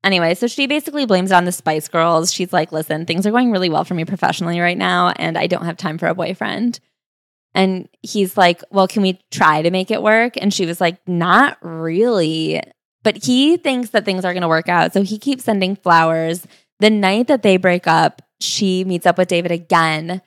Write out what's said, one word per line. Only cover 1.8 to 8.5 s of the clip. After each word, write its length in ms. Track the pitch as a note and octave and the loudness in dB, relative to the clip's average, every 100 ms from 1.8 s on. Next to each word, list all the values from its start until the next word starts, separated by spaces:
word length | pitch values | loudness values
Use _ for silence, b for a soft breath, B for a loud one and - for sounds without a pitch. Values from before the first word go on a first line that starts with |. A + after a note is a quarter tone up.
| - | -4
Girls. 460 | E3+ E3 D#3+ E3+ | 0 2 2 0
She's 200 | - F3+ | -4 -2
like, 200 | E3+ D#3+ | -2 -2
"Listen, 340 | D#3 D#3 D#3 E3+ | -6 -4 -6 -4
things 180 | E3 G3+ | -2 0
are 40 | |
going 220 | A#3 B3 | 2 2
really 160 | G3+ F3+ | 0 0
well 160 | D#3+ | -2
for 100 | D#3 | -2
me 100 | F3 | -4
professionally 540 | D#3+ G3 E3+ D#3+ E3+ E3+ | -4 -2 -2 -2 -4 -2
right 180 | F3 F3+ | -2 0
now, 340 | F#3 F3+ F3+ | 0 2 0
and 240 | - E3 E3 | 0 -4 -4
I 80 | - | -2
don't 180 | F#3 | -4
have 120 | E3 D#3+ | -4 -8
time 200 | D#3+ D#3 | -8 -4
for 120 | E3+ | -4
a 60 | |
boyfriend." 680 | F3+ E3+ F#3 - - A#3+ A#3 _ _ _ _ _ _ _ | -4 -6 -6 -8 -4 -4 -6 _ _ _ _ _ _ _
And 340 | - F#3+ F#3 - _ | -2 -2 -2 -8 _
he's 340 | - G#3+ F#3+ - | -8 -2 -2 2
like, 280 | F3+ | 2